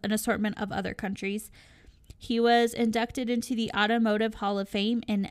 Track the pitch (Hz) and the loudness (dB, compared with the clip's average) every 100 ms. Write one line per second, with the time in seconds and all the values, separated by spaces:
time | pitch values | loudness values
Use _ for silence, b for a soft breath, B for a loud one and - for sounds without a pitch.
0 | 202 214 - 214 214 - 196 196 190 - | -2 0 0 0 0 -2 -6 -4 -6 -6
1 | 202 196 196 208 - b b b b b | -6 -6 -6 -6 -10 b b b b b
2 | b b - 233 233 233 233 233 233 226 | b b -2 2 6 6 4 2 0 0
3 | 233 - 240 240 233 233 220 208 208 233 | -2 -4 -2 -2 -2 -2 -2 0 2 4
4 | 226 208 220 214 202 202 196 208 208 233 | 2 2 0 -2 -2 -2 -2 -2 0 0
5 | - 208 196 | 0 -2 -2